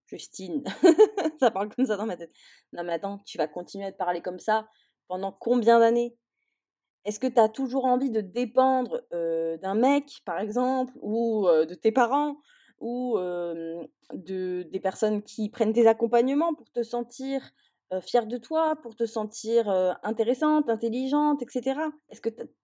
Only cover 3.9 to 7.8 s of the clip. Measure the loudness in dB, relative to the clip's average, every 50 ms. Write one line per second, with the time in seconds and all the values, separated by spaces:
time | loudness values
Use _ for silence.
3.9 | -6 -4 -4 -4 -4 -4 -4 -8 -10 -6 -2 0 0 0 -2 -4 _ _ _ _
4.9 | _ _ _ -10 -8 -6 -6 -6 -8 -6 -2 0 2 2 4 6 6 6 6 6
5.9 | 4 2 0 -2 -6 _ _ _ _ _ _ _ _ _ _ _ _ _ _ _
6.9 | _ _ -8 -8 -6 -4 -4 0 4 4 4 4 2 -2 -6 -4 -2 0